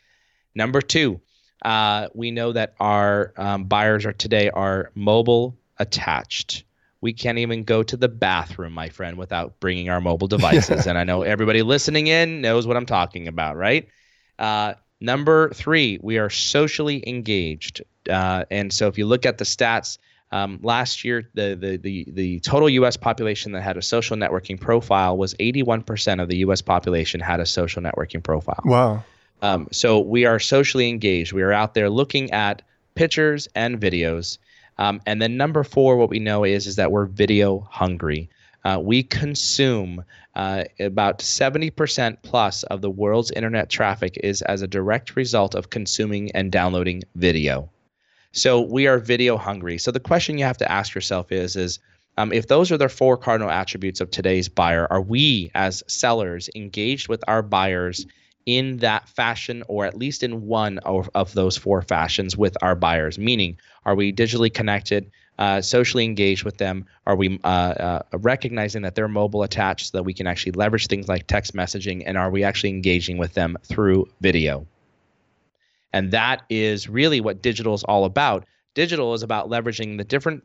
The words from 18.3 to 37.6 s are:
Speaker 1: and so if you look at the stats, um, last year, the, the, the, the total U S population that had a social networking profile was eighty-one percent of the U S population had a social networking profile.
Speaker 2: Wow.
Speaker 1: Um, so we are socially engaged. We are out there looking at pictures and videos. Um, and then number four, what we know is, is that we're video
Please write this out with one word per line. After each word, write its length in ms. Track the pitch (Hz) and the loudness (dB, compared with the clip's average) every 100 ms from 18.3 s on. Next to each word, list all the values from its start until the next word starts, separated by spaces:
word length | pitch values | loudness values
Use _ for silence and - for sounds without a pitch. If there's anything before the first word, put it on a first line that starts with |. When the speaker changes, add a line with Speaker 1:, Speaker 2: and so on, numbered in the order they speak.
| 92 - | 0 -2
Speaker 1:
and 220 | 101 98 | -4 -4
so 160 | - 107 | 0 0
if 100 | 101 | 0
you 80 | 104 | 0
look 180 | 123 | 2
at 140 | 123 117 | 0 -2
the 60 | |
stats, 540 | 104 - 120 113 - - _ _ - | -4 0 0 0 -4 -14 _ _ -8
um, 260 | 98 98 95 | -4 -4 -4
last 420 | 113 120 120 - | -2 -2 -2 -4
year, 240 | 120 120 113 | -4 -4 -4
the, 200 | 107 101 | -4 -4
the, 220 | 92 95 92 | -4 -6 -6
the, 300 | 98 95 - | -6 -8 -8
the 320 | 87 92 87 | -4 -4 -4
total 280 | - 139 151 | 0 4 4
U 160 | 127 127 | 6 4
S 100 | - | 2
population 560 | 117 - 110 104 107 | -2 -2 -2 -4 -6
that 80 | 95 | -8
had 160 | 95 90 | -6 -6
a 60 | |
social 340 | - 117 117 110 | -2 -2 -2 -2
networking 420 | 101 92 - 95 | -2 -2 -6 -8
profile 580 | - 117 113 98 92 92 | 2 2 4 2 4 2
was 200 | 95 - | -2 -2
eighty-one 440 | 117 135 120 110 | -2 0 0 0
percent 380 | - 104 - 92 | -2 -4 -2 0
of 80 | 87 | 0
the 100 | 90 | 0
U 120 | 95 | 2
S 120 | 95 | 0
population 580 | - 90 90 85 80 85 | 2 0 2 0 -2 -4
had 180 | 82 87 | -2 -2
a 80 | 82 | -2
social 360 | - 82 - | -2 -2 -4
networking 400 | 87 - 78 - | -6 -6 -6 -6
profile. 380 | - 80 - - | -2 -2 -2 -2
Speaker 2:
Wow. 400 | - 123 123 107 110 _ _ - | 2 4 4 0 -8 _ _ -4
Speaker 1:
Um, 260 | 101 92 73 | 0 0 -2
so 280 | - 123 110 | 0 4 4
we 260 | 98 117 | 4 4
are 140 | 120 110 | 4 4
socially 500 | - 139 139 131 120 | 4 4 4 2 0
engaged. 440 | 117 104 87 82 | 2 0 0 0
We 100 | 92 | 0
are 100 | 95 | 2
out 220 | 104 107 | 2 2
there 160 | 113 104 | 2 2
looking 400 | 113 139 143 135 | 2 0 0 -2
at 320 | 107 104 104 - _ _ | -2 -2 -4 -10 _ _
pictures 540 | - 165 - 151 147 - | 0 0 2 2 0 -4
and 260 | 104 120 117 | -4 -2 0
videos. 580 | 101 87 82 82 87 - _ _ _ - | 0 0 0 -2 -6 -12 _ _ _ -4
Um, 220 | 101 101 | -2 -2
and 160 | 107 107 | -2 -2
then 160 | 113 123 | 0 0
number 260 | 147 156 | 0 0
four, 320 | 139 - 135 123 | 0 4 6 6
what 140 | 117 | 4
we 80 | 110 | 2
know 240 | 107 104 | 0 2
is, 220 | 101 101 98 | 2 2 -2
is 100 | 98 | 0
that 140 | 90 | 2
we're 160 | 101 101 | 2 0
video 600 | 98 104 104 101 98 | 2 4 6 4 2